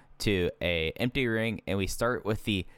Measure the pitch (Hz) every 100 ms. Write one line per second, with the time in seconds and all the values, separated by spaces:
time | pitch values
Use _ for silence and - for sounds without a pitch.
0 | - - - 95 87 - 87 85 80 -
1 | 123 139 123 113 113 107 - 98 95 -
2 | 117 123 101 107 - 98 87